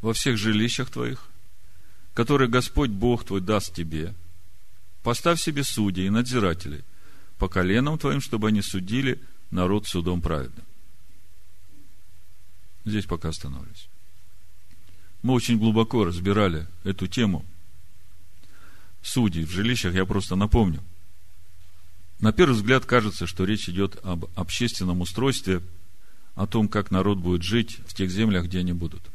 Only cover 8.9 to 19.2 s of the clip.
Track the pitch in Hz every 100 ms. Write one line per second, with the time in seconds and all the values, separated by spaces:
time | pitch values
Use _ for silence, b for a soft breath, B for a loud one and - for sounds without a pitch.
8.9 | 120 135 - b b b 92 90 104 104
9.9 | 92 85 90 85 78 65 - - - -
10.9 | - - - - - - - - - -
11.9 | - - - - - - - - - -
12.9 | 104 92 87 80 80 69 67 65 - -
13.9 | - - - - - - - - - -
14.9 | b b - 123 127 117 117 110 110 113
15.9 | 123 95 87 90 101 101 80 80 - 95
16.9 | 98 92 - 113 82 - - - - -
17.9 | - - - - - b b b b b
18.9 | b - -